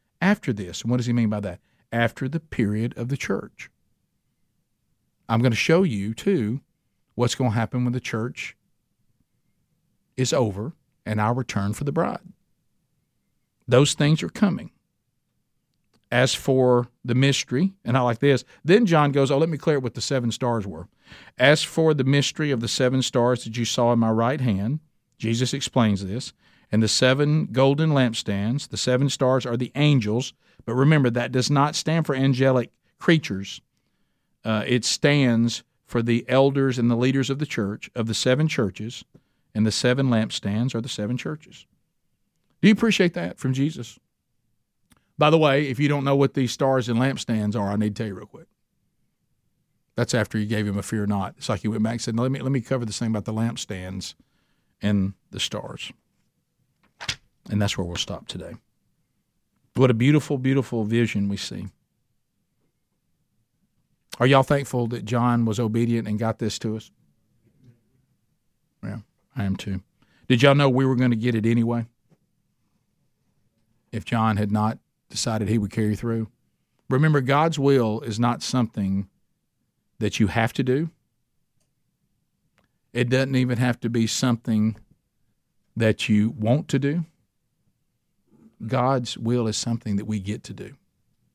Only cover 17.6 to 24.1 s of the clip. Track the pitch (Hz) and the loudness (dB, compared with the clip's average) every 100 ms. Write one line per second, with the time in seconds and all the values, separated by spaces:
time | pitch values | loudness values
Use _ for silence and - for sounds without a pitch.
17.6 | 190 - - 131 123 120 143 131 - - | -2 -2 -2 0 2 2 2 2 0 -8
18.6 | 143 208 220 165 147 139 135 143 165 156 | 2 4 6 4 4 2 2 2 0 0
19.6 | - 143 123 117 - 135 120 110 127 113 | 0 0 -2 -6 -4 -2 -2 -2 -2 -2
20.6 | 101 82 92 _ _ - - - 131 156 | -4 -10 -14 _ _ -20 -20 2 4 4
21.6 | - - 160 151 131 143 135 - 151 123 | 2 0 2 2 2 2 0 -4 -4 -2
22.6 | 117 - 127 131 127 127 120 123 117 117 | -4 0 2 2 0 0 2 0 -4 -6
23.6 | 113 - 120 117 113 | -4 2 2 4 4